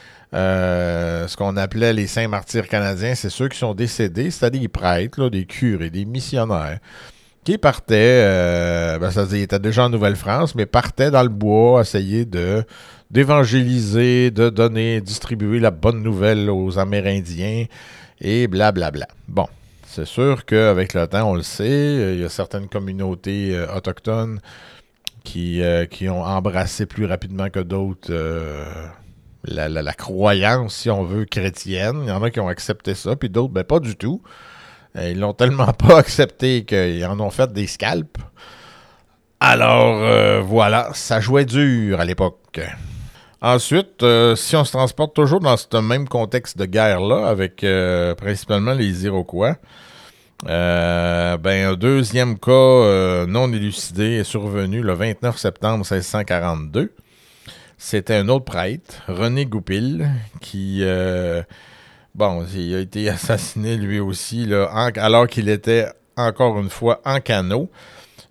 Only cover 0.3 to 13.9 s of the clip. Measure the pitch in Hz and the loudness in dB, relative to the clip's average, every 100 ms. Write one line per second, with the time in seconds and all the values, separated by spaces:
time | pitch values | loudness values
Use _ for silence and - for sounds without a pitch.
0.3 | - 95 92 92 90 87 85 85 85 85 | -4 0 0 0 0 0 -2 -2 -4 -6
1.3 | - 101 98 95 110 117 110 98 - 113 | -4 -4 -2 -4 0 0 2 -2 -2 -2
2.3 | 104 - 113 92 107 101 95 113 123 98 | -4 -4 -6 -2 -2 -2 -4 -4 -4 -6
3.3 | - 135 - 117 101 117 - 107 85 135 | -4 -6 -4 -6 -2 -4 -2 -4 -2 -6
4.3 | - 120 131 117 - 92 87 107 - 131 | 0 -2 0 -4 -2 0 0 -2 -2 -2
5.3 | 101 92 - 123 98 82 87 101 127 131 | -2 -6 -2 -2 0 -4 -6 -6 -8 -4
6.3 | 135 113 92 78 90 - - - - _ | -2 -2 -2 -4 -8 -14 -20 -20 -20 _
7.3 | _ - 208 147 120 - 110 113 127 104 | _ -2 2 2 2 0 4 6 6 6
8.3 | 95 87 87 85 85 85 80 90 92 95 | 4 2 2 0 0 -2 -2 -2 0 0
9.3 | 101 98 101 104 110 123 117 104 98 98 | -2 -2 -2 0 2 2 2 2 0 -2
10.3 | 120 165 123 101 120 - - 135 139 123 | -2 -2 -2 0 0 0 0 2 4 4
11.3 | 104 104 107 120 127 107 104 95 107 117 | 2 2 6 6 6 4 0 0 -2 -2
12.3 | 92 87 104 110 - - - _ 110 135 | -2 0 -2 -4 -12 -20 -20 _ 2 6
13.3 | 147 123 127 123 123 107 | 6 6 4 2 0 2